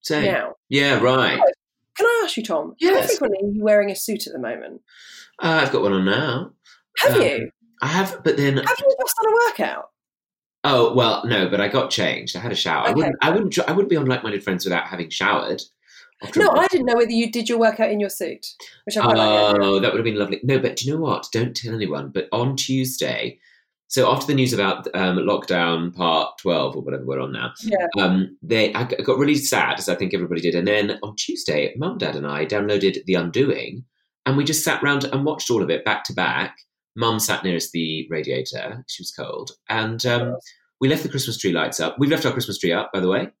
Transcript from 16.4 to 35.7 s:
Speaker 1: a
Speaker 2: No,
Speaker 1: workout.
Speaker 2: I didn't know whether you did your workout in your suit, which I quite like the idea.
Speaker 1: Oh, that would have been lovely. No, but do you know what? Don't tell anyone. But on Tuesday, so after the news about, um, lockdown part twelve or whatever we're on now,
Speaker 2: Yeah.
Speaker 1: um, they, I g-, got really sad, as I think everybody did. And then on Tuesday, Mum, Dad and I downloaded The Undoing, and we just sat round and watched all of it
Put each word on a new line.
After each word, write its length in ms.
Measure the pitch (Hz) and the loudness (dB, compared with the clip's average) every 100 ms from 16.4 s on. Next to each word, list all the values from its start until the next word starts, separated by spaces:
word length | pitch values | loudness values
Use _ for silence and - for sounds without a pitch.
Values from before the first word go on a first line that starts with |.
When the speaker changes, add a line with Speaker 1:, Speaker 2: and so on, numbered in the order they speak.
Speaker 1:
a 20 | |
Speaker 2:
No, 60 | 415 | 4
Speaker 1:
workout. 160 | 285 370 | 6 4
Speaker 2:
I 20 | |
didn't 180 | 359 247 | 2 2
know 80 | 233 | 2
whether 140 | 233 | 2
you 200 | 233 233 | 2 0
did 160 | 233 226 | -2 -2
your 100 | 233 | 2
workout 300 | 226 220 220 | 2 2 0
in 100 | 208 | 0
your 80 | 202 | -4
suit, 360 | - 170 - - - - - - | -4 -8 -8 -14 -16 -20 -14 -6
which 120 | 214 | 0
I 40 | |
quite 140 | 113 110 | 2 4
like 120 | 107 | 4
the 160 | 107 104 104 | 4 4 4
idea. 140 | 98 | 4
Speaker 1:
Oh, 100 | 98 | 4
that 140 | 104 | 2
would 60 | 110 | 2
have 40 | |
been 160 | 113 104 | 0 0
lovely. 220 | 101 95 | -2 -2
No, 160 | 123 135 | 0 2
but 160 | 131 - | 0 -2
do 100 | 127 | -4
you 100 | 156 | -2
know 40 | |
what? 280 | 156 - - | -2 -2 -2
Don't 240 | 113 120 - | -2 -2 -4
tell 180 | 120 | -8
anyone. 360 | 110 98 73 69 | -6 -4 -6 -6
But 140 | 92 - | -6 -4
on 240 | 113 127 131 | -2 -2 -2
Tuesday, 800 | - 131 127 - 69 - 113 - _ _ _ _ _ | -2 -2 -2 -4 -6 -4 -8 -10 _ _ _ _ _
so 240 | - 110 | 2 4
after 160 | 135 143 | 2 0
the 60 | |
news 180 | 143 123 | 2 2
about, 340 | 110 98 92 - | 2 0 -2 -4
um, 220 | 92 92 90 | -2 0 0
lockdown 760 | 98 95 - 90 85 82 87 87 | 0 0 0 0 2 0 -4 -2
part 420 | 85 80 - - | 0 0 -2 -4
twelve 360 | 92 82 67 67 | -2 0 0 -4
or 60 | |
whatever 240 | 67 67 65 | -6 -6 -4
we're 160 | 67 | -4
on 100 | 65 | -6
now, 220 | 58 62 - | -6 -8 -8
Speaker 2:
Yeah. 240 | 220 202 175 104 | -2 0 0 0
Speaker 1:
um, 400 | 92 92 95 - | 2 2 0 -6
they, 320 | - 113 110 | -2 2 2
I 100 | 113 | 0
g-, 140 | 123 - | -2 -2
got 200 | - 127 | 0 2
really 180 | 143 147 | 4 2
sad, 440 | - 107 - - | 2 0 0 -2
as 80 | - | -2
I 80 | 90 | -2
think 180 | 92 | -2
everybody 280 | 92 87 85 | -2 -2 -2
did. 140 | 87 85 | 0 0
And 120 | 92 | 2
then 320 | 104 101 101 | 2 0 -4
on 120 | 101 104 | -8 -8
Tuesday, 580 | - - - 76 73 - | -6 -6 -2 0 -2 -2
Mum, 200 | 165 240 | -6 -4
Dad 200 | 80 73 | -4 -4
and 100 | 73 | -6
I 180 | 73 80 | -4 -2
downloaded 600 | 104 104 101 95 - 92 | -2 0 2 2 0 -2
The 80 | |
Undoing, 720 | 90 85 95 139 85 60 - - _ _ _ - | 0 0 0 0 0 -6 -12 -18 _ _ _ 0
and 100 | 139 | 0
we 80 | |
just 220 | 147 156 - | 2 0 -2
sat 180 | - | 0
round 220 | 143 139 135 | 0 0 0
and 180 | 135 | 0
watched 260 | 143 151 - | -2 -2 0
all 140 | 107 | 0
of 60 | |
it 160 | 90 | 0